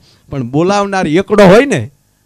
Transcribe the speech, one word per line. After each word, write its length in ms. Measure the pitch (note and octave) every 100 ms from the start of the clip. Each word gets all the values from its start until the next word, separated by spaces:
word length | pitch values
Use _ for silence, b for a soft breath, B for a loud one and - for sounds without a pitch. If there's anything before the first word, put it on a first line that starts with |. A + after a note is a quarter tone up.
| b b b
પણ 140 | C#3
બોલાવનાર 640 | A#2+ C#3 F3 G3+ G3 F#3+ F3
એકડો 400 | D#3+ G3 G3+ G3
હોય 180 | G3+ C#4
ને, 260 | F3 G#2 _ _ _